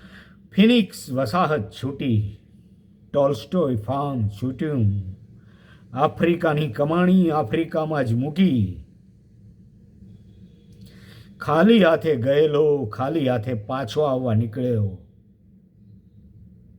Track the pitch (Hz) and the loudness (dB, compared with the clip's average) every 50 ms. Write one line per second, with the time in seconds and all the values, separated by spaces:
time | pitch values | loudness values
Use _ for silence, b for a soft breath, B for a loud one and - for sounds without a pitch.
0 | B B B B B B B B B - - - 202 226 247 240 190 - - - | B B B B B B B B B -2 2 4 6 6 6 4 2 0 -4 -14
1 | - 147 127 131 135 110 - 139 143 151 156 131 104 - - - - 131 135 - | -10 -6 -4 -4 -2 -2 0 0 0 0 0 -2 -4 -6 -10 -8 -8 -8 -6 -4
2 | 143 135 113 104 104 98 - - _ _ - - - - - - - - - - | -2 0 0 0 0 -2 -6 -14 _ _ -20 -20 -20 -20 -20 -20 -20 -20 -20 -20
3 | - - - 143 139 139 143 - - - - 180 160 135 127 110 - - 131 139 | -12 -4 0 2 2 2 0 -2 -6 -4 -2 0 0 0 -2 -2 -4 -4 -4 -4
4 | 147 143 139 123 107 101 - - 131 131 131 - 156 156 147 127 110 101 98 101 | -4 -4 -4 -2 -4 -4 -4 -6 -8 -8 -6 -6 -6 -4 -2 0 0 0 0 -2
5 | 92 92 95 - - - - b b b b b b b b b b b - 127 | -4 -8 -12 -16 -18 -20 -20 b b b b b b b b b b b -4 -2
6 | 147 156 - - 170 165 175 170 170 160 147 151 156 135 104 - 143 151 165 175 | -2 -2 0 0 0 0 0 2 0 0 0 0 -2 -4 -2 -2 -2 0 2 2
7 | 180 180 185 185 180 165 147 151 147 110 165 160 165 160 - 160 156 156 156 143 | 2 4 4 4 4 2 0 0 -2 -2 -2 -4 -2 -2 -2 -4 -2 -2 -2 -2
8 | 131 113 113 120 131 151 147 185 190 175 135 120 101 92 90 73 - - - - | -2 0 -2 -2 -2 -2 0 2 2 2 2 2 0 -2 -4 -10 -16 -20 -20 -20
9 | - - - - _ - - - - - - - - - - - - - - - | -20 -20 -20 -20 _ -20 -20 -20 -20 -20 -20 -20 -20 -20 -20 -20 -20 -20 -20 -20
10 | - 101 101 - - - - - 92 - - - - - - - B B B B | -20 -20 -20 -20 -20 -20 -20 -20 -20 -20 -20 -20 -20 -20 -20 -20 B B B B
11 | B B B B B B B B - - 147 160 175 214 233 220 185 165 165 147 | B B B B B B B B -4 0 2 4 6 6 6 6 6 4 4 2
12 | - 160 147 120 110 135 139 147 160 156 147 143 156 151 147 139 127 104 - - | 2 0 0 0 0 2 2 4 4 2 2 2 2 2 2 0 -2 -6 -6 -6
13 | 127 139 160 165 139 127 123 120 107 131 123 107 104 - 131 131 139 - - 147 | -4 -4 -2 -2 0 0 0 -2 -2 -4 -6 -6 -6 -6 -6 -6 -6 -4 -2 -2
14 | 147 139 131 127 127 123 110 110 120 110 101 135 123 127 120 110 101 95 92 - | 0 0 0 -2 0 0 0 0 0 -2 -4 -4 -2 -2 0 0 -2 -2 -4 -8
15 | - - - _ _ _ _ _ _ - - - _ _ _ - - - - - | -16 -20 -20 _ _ _ _ _ _ -20 -20 -20 _ _ _ -20 -20 -20 -20 -20
16 | - - _ - - - - - - - - - - - - | -20 -20 _ -20 -20 -20 -20 -20 -20 -20 -20 -20 -20 -20 -20